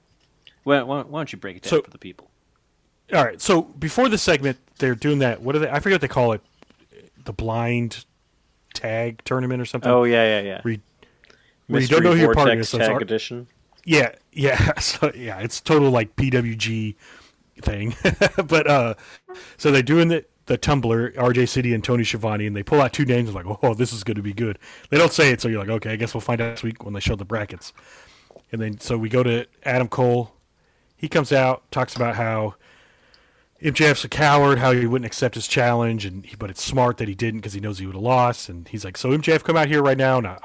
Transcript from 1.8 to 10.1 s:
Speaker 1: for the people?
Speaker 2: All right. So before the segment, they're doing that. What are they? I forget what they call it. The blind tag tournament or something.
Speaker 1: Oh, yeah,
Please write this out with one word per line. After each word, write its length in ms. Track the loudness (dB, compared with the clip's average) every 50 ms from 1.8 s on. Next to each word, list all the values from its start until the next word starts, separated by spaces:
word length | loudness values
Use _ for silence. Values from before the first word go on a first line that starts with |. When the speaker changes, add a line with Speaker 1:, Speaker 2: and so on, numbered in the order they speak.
Speaker 1:
for 80 | -2 -2
the 60 | -18
people? 320 | -20 -20 -20 -20 -20 _ _ _ _ _ _ _ _ _ _ _ _ _ _ _ _ _ -2 2
Speaker 2:
All 120 | 2 2
right. 160 | 2 -2 -6
So 220 | 0 2 2 2 2
before 440 | -2 -10 -8 -8 -4 0 2 2 2
the 80 | 2
segment, 420 | 0 2 0 0 2 0 -4 -4 _ _ _ _
they're 180 | -2 -2 -2 -2
doing 240 | 0 0 0 2 2
that. 220 | 2 0 0 -2
What 140 | -4 -2 -2
are 40 | 0
they? 100 | 0 0
I 100 | -2 -2
forget 160 | 0 2 2
what 60 | 2
they 60 | 0
call 240 | 0 0 2 2 2 0
it. 80 | -2 _ _ _ _ -20 _ _ _ _ _ _ -20 -20 _ _ _ -14
The 80 | -12 -8
blind 720 | -6 -4 -2 -2 -2 0 0 0 0 -2 -4 -6 -12 -18 _ _ _ _ _ _ _ _ _ _ _ _ _ -14
tag 480 | -10 -8 -6 -4 -4 -4 -4 -6 -10 -8
tournament 340 | -4 -4 -2 -2 -4 -4 -6
or 40 | -6
something. 260 | -6 -8 -4 0 2
Speaker 1:
Oh, 120 | 4 4 4
yeah, 340 | 4